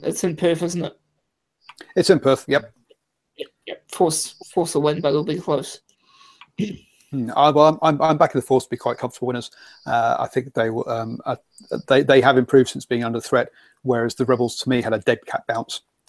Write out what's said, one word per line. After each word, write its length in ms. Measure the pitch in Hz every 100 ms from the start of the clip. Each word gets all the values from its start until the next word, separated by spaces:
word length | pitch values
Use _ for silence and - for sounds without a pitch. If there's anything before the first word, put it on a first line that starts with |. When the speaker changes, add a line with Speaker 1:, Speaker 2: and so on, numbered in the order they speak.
Speaker 1:
It's 180 | 151 -
in 140 | 185 156
Perth, 260 | 170 160
isn't 220 | 170 175
it? 120 | 147 - _ _ _ _ _ _ _ - - -
Speaker 2:
It's 140 | -
in 100 | 160
Perth, 240 | 139 131 -
yep. 260 | 139 - _ _ _ _ _ _ -
Speaker 1:
Yep, 120 | - _ -
yep. 240 | - -
Force, 440 | - 170 160 - - -
Force 240 | 185 160 147
will 60 |
win, 180 | 151 151
but 80 | 147
it'll 160 | 151
be 160 | 151 156
close. 400 | 170 143 - -
<clears throat> 760 | _ _ _ _ _ _ - - 104 - _ _ -
Speaker 2:
Hmm, 200 | 139 113
I, 140 | - 147
well, 200 | 147 156
I'm, 100 | 160
I'm, 220 | 160 147
I'm 160 | 160 151
backing 200 | 160 131
the 80 | -
Force 180 | 127
to 40 | -
be 80 | 117
quite 220 | 123 120
comfortable 300 | 123 - 123
winners. 220 | 123 - - - - -
Uh, 300 | 120 113 123
I 60 | 120
think 260 | 131 131
they 160 | - 113
will, 180 | 113 -
um, 280 | 113 113 120
uh, 120 | - 143 _ _ - - -
they, 160 | 135
they 180 | 139 135
have 160 | 127 127
improved 320 | 123 135 127
since 160 | 135
being 180 | - 120
under 160 | 117 117
threat, 300 | - 127 127 _ _ _
whereas 340 | 131 117 117
the 120 | - 123
Rebels, 320 | 120 120 -
to 100 | 131
me, 140 | 123
had 100 | 117
a 60 | 110
dead 260 | - 117
cat 220 | - - -
bounce. 320 | 113 117 - _ _